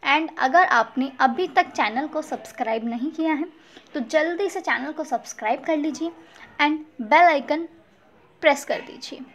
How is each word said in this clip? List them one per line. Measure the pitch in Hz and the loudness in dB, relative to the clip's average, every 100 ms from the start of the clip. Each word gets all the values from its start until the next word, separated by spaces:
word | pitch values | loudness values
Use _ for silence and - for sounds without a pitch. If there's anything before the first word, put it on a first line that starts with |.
| 262 | 2
and | 285 320 - | 0 0 -2
अगर | 262 320 | 2 4
आपने | 359 240 220 - 269 - | 6 4 2 -2 -4 2
अभी | 269 240 370 | 2 2 0
तक | - 359 | 0 0
channel | - 233 226 302 | 0 -2 -2 -4
को | 302 | -6
subscribe | 311 240 220 - 233 226 233 | -6 -10 -10 -8 -4 -2 -4
नहीं | 233 269 | -4 -6
किया | 311 320 | -2 -2
है | 302 359 - - - - | 0 -4 -10 -20 -20 -10
तो | 302 | -8
जल्दी | 233 311 311 349 403 | 0 0 0 0 -2
से | 381 | -4
channel | 339 240 269 | -4 -4 -4
को | 311 | -8
subscribe | 302 240 - - 214 240 | -4 -6 -6 -8 -4 -4
कर | - 320 | 0 -2
लीजिए | 302 254 330 - - - - - | -2 -4 -8 -8 -20 -20 -20 -2
and | 294 311 311 _ | 0 0 -6 _
बेल | 214 302 | 4 6
icon | 349 294 - 302 330 - _ _ _ _ _ _ | 8 6 0 -4 -4 -12 _ _ _ _ _ _
press | 311 - | 2 2
कर | - - | 0 -6
दीजिए। | - - - - 262 | -6 -14 -14 -14 -16